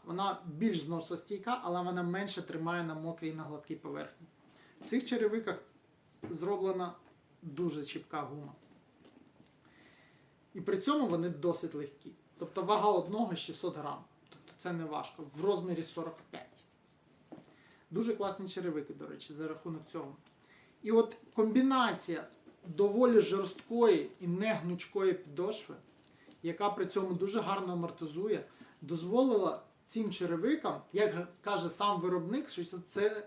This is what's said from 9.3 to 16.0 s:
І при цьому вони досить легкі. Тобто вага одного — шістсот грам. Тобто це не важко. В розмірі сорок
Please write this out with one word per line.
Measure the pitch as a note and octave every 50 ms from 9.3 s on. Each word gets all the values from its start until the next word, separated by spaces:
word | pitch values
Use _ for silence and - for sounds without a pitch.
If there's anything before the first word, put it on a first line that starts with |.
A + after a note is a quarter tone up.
| _ - - - _ _ _ - - - - - - - - - - - - _ _ _ _ _ -
І | F#3+
при | F3 - G3+ F#3+
цьому | - C4+ D4 D4+ C4+
вони | G3+ F3 E3 E3 F3+
досить | E3 D3 D#3 F3 E3+ - - E3 D#3
легкі. | D3 D3 C#3+ - - - - - - _ _ - -
Тобто | E3+ E3 - F#3+ F3+
вага | F3+ G#3+ G#3 G3+ G#3
одного — | G3+ F3+ E3+ F3 G3+ A3 A#3 F#3+ E3+
шістсот | - - - D3+ - - F3 C#3+
грам. | D3+ D3 C#3+ C#3 - - - _ _ _ _
Тобто | - - - - -
це | - - F#3 F3
не | E3 E3
важко. | D3+ D3+ D#3 - - - - D#3 C#3+ C3+
В | D3 E3+
розмірі | G3+ G3 F3 E3+ F#3 F3 D#3+ D#3+
сорок | - - E3+